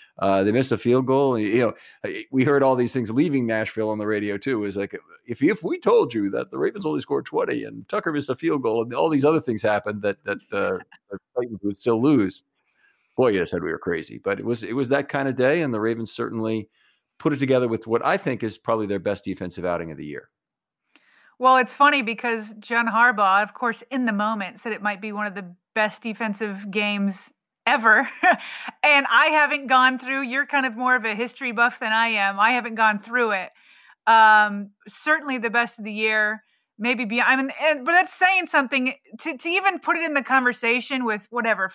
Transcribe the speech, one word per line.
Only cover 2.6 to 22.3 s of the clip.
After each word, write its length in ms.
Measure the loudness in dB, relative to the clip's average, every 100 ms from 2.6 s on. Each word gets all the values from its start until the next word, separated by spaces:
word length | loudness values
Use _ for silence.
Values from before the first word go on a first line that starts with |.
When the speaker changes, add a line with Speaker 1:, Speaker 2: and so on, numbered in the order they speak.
Speaker 1:
all 120 | 4
these 200 | 2 0
things 160 | -2 -2
leaving 360 | 0 2 0 0
Nashville 440 | -2 -4 -4 -4
on 80 | -2
the 80 | -2
radio 320 | -2 -2 -4
too. 260 | -4 -4
Is 140 | -2 -4
like, 200 | -6 -8 -16 -20 -12
if, 160 | 0
if 200 | 0 0
we 160 | -4 -2
told 360 | 2 4 2
you 160 | -2 -2
that 200 | -4 -6
the 60 | -4
Ravens 300 | -4 -4 -6
only 160 | -6
scored 240 | -4 -6 -4
twenty 380 | -4 -2 -4
and 220 | -8 -14 -8
Tucker 240 | -6 -4
missed 200 | -4 -4
a 40 |
field 280 | -4 -2 0
goal 200 | 0 -2
and 120 | -2
all 160 | 0 2
these 160 | 4 4
other 160 | 4
things 180 | 0 -2
happened 400 | 0 0 -2 -4
that, 240 | -4 -4
that, 140 | -6 -6 -4
uh, 240 | -4 -2 -4 -8
Speaker 2:
<laughs> 160 | _ _
Speaker 1:
the 80 | -16 -8 -6
Titans 220 | -6 -6
would 140 | -6 -2
still 240 | 0 2
lose, 440 | 4 4 2 -4 -16 _ _ _ _ _ _
boy, 140 | 0 2
you 120 | 2
just 100 | -2
said 120 | -4
we 80 | -4
were 80 | -4
crazy. 400 | -4 -6 -6 -8
But 160 | -6 -4
it 60 | -4
was, 160 | -6
it 100 | -4
was 160 | -4 0
that 220 | -2 -2
kind 180 | -4 -2
of 80 | 2
day, 240 | 2 2
and 140 | 0
the 60 | -2
Ravens 300 | -2 -4 -6
certainly 600 | -6 -6 -4 -4 -4 -8 _ _ _ _ _
put 140 | -2
it 60 | 0
together 280 | 2 2 2
with 220 | -2 -2
what 160 | -2 0
I 100 | -2
think 280 | -2 -4
is 140 | -6 -6
probably 280 | -4 -2 -2
their 140 | -4
best 240 | -4 -4
defensive 400 | -6 -8 -10 -6
outing 260 | -4 -4 -6
of 80 | -12
the 80 | -12
year. 240 | -14 -16 _ _ _ _ _ _ _ _ _ _ _
Speaker 2:
Well, 160 | 4 6
it's 180 | 4
funny 260 | 4 4 4
because 540 | -2 -4 -4